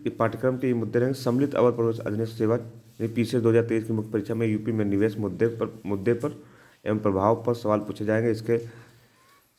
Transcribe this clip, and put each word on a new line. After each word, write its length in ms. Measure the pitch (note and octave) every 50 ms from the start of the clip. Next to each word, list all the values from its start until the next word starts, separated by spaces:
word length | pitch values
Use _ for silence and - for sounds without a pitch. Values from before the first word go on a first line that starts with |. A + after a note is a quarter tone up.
| -
ये 60 | A#2
पाठ्यक्रम 480 | - - A2+ A2 A2 - - C3 B2+ B2
के 100 | C#3+ B2+
ये 60 | A#2+
मुद्दे 260 | A#2 A2+ G#2 A2+ B2
रहेंगे। 200 | A#2+ C3 C#3 C3
सम्मिलित 360 | - B2+ A#2 C3 C#3+ - -
अवर 160 | - A#2 B2
प्रवेश 280 | A#2+ A#2+ A2+ A2+ A2+ A2
अधिनियम 260 | - - G#2 A2 A2+
सेवा, 300 | A2 - - A2+ G#2+ A#2
यानी 520 | A#2+ A#2+ - - - - - - - A2+ A2+
पीसीएस 360 | A2+ B2 A#2 G#2+ B2+ B2 A2
दो 60 | A#2
हज़ार 140 | A2+ A#2 A2+
तेईस 200 | A2+ A2+ A2+ A2
की 100 | A2+ A2+
मुख्य 180 | G#2+ G#2+ A2+
परीक्षा 240 | A2+ G#2+ - - A2+
में 120 | A2+ A#2 A2+
यूपी 240 | G#2+ G#2 G#2+ A#2+
में 140 | A2 A2 G#2
निवेश 320 | G2+ G2+ G2 G#2+ A2 G2+ A2
मुद्दे 300 | G#2 G2 F2+ F2 A2 A#2
पर, 340 | A#2 A2+ A2+ G#2+ - - -
मुद्दे 280 | F#2+ G2+ G2 F#2+ A#2+ A#2+
पर 300 | A#2+ - D3+ D3 - - - - - - - - _ -
एवं 140 | - A2 G#2+
प्रभाव 440 | G#2+ G#2 F#2+ F#2+ F#2+ G#2+ A#2 A#2 A2+
पर 80 | B2 A#2+
सवाल 260 | A#2+ - G#2+ G#2+ G#2
पूछे 260 | G#2 G#2 G2+ - G#2
जाएंगे। 260 | G#2 A2 A2 A#2 A#2
इसके 260 | A2 A2 A2+ - A#2 A#2 A#2 - - - - - _ _ _ _ _ _ _ _ _ _ _ _ _